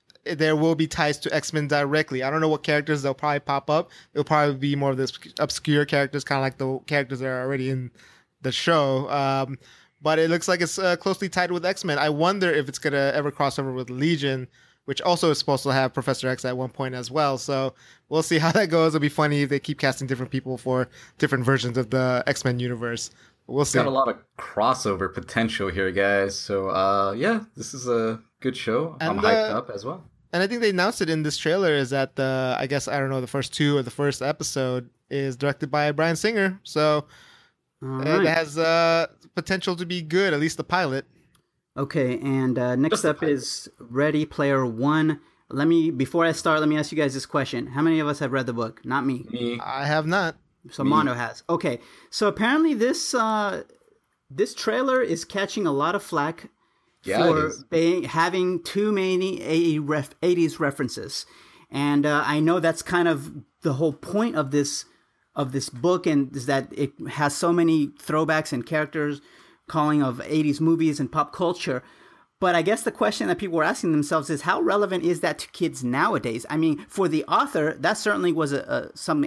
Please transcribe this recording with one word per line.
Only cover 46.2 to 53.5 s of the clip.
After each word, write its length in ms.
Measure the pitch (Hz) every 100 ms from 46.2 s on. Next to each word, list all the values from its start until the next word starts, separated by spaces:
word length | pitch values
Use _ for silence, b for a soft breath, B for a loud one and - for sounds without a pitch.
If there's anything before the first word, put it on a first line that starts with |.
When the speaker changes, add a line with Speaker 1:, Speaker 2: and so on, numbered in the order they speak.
| 165
Speaker 3:
I 60 |
start, 280 | 160 170 151
let 80 | 151
me 60 | 151
ask 140 | 151
you 60 | 156
guys 160 | 143
this 120 | 131 -
question. 400 | 147 135 120 -
How 140 | 135
many 180 | 160 160
of 80 | 151
us 120 | 143
have 120 | 139
read 160 | 131 123
the 60 |
book? 280 | 117 113 -
Not 220 | 123 139 135
me. 200 | 127 -
Speaker 2:
Me. 300 | 120 120 120
Speaker 1:
I 220 | - 131 147
have 200 | 156 156
not. 280 | 190 170 - _ _ -
Speaker 3:
So 120 | -
Speaker 2:
Me. 60 | 135
Speaker 3:
Mono 240 | 151 143
has. 300 | 120 117 - -
Okay, 320 | 170 170 120 B B B
so 180 | - 208
apparently 460 | 185 226 302 320
this, 400 | 233 240 269 -
uh, 500 | 254 220 214 202